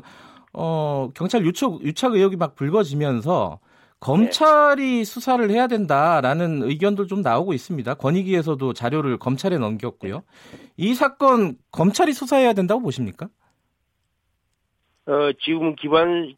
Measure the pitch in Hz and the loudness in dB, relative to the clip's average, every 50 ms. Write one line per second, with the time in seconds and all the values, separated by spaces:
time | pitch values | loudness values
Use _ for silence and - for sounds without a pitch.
0 | - - - - - - - - _ _ - - 165 165 165 156 151 147 143 139 | -4 -8 -16 -20 -20 -20 -20 -20 _ _ -10 -8 -6 -4 -2 -2 -2 -2 -4 -4
1 | 135 123 - - 165 - - 226 165 165 175 - 277 240 165 - - 147 156 - | -6 -6 -6 -6 -4 -2 0 0 0 0 0 0 -2 -4 -2 -4 -4 -6 -4 -2
2 | 262 254 226 190 190 196 190 170 170 139 - - 139 143 175 220 202 143 139 147 | 0 0 2 4 2 2 2 0 -4 -4 -4 -4 -4 0 0 0 0 0 -2 -2
3 | 151 143 127 113 107 156 180 143 - 87 76 - _ _ _ _ _ _ _ _ | -2 -2 -2 -2 -2 0 0 0 0 -2 -6 -10 _ _ _ _ _ _ _ _
4 | - 127 143 190 226 - - - 311 311 302 294 294 294 285 269 269 262 247 233 | -4 0 2 2 2 2 2 4 4 6 6 6 6 4 4 2 0 0 0 -2
5 | 220 - - 247 - 262 254 240 226 202 208 233 254 240 247 214 202 151 139 139 | -2 -4 -8 -6 -2 0 0 2 2 2 2 2 2 2 0 -2 0 2 2 2
6 | 151 170 170 151 127 127 143 165 175 165 156 143 110 127 151 151 190 202 208 196 | 4 4 2 2 2 2 0 0 0 -2 -2 -2 -2 -2 -2 0 0 0 0 -2
7 | 202 180 196 208 180 123 117 131 175 196 156 120 - - 175 139 107 120 139 - | -4 -4 -4 -2 0 0 0 0 0 0 -2 -4 -4 -6 -8 -6 -4 -6 -6 -2
8 | - 135 165 196 185 190 190 175 147 160 151 135 135 127 117 - 120 120 147 156 | -2 0 0 0 0 0 0 0 0 -2 -2 -2 -4 -4 -4 -4 -4 -2 -2 -2
9 | 143 135 120 - - - 135 131 - 196 180 147 117 107 110 104 120 120 - _ | -2 -2 -2 -2 -2 -4 -4 -2 -2 -2 -2 0 -2 -2 -4 -6 -8 -10 -10 _
10 | - 95 104 165 - _ _ - - - - - - - _ - 170 220 254 240 | -10 -10 -10 -10 -12 _ _ -20 -20 -20 -20 -20 -20 -20 _ -4 -2 -2 0 2
11 | 302 269 269 - 277 269 254 226 202 156 - - _ _ - - 165 202 202 - | 0 0 0 2 2 4 4 4 2 0 -2 -8 _ _ -2 0 2 2 2 2
12 | 359 311 269 - 277 240 285 269 262 240 214 196 185 175 214 254 240 156 123 135 | 2 2 0 -2 -2 0 2 4 4 4 2 2 0 0 0 -2 -2 -4 -6 -6
13 | 120 98 - - 170 214 - _ _ _ _ _ _ _ _ _ _ _ _ _ | -6 -8 -8 -10 -14 -16 -18 _ _ _ _ _ _ _ _ _ _ _ _ _
14 | _ _ _ _ _ _ _ _ _ _ _ _ _ _ _ _ _ _ _ _ | _ _ _ _ _ _ _ _ _ _ _ _ _ _ _ _ _ _ _ _
15 | _ 151 143 147 147 143 139 - - 156 165 160 160 160 147 135 151 147 156 160 | _ -2 0 0 0 0 -2 -2 -4 -4 -2 -2 -2 -2 -2 -4 -2 0 2 2
16 | 170 175 175 170 165 131 135 | 2 2 0 -2 -4 -6 -12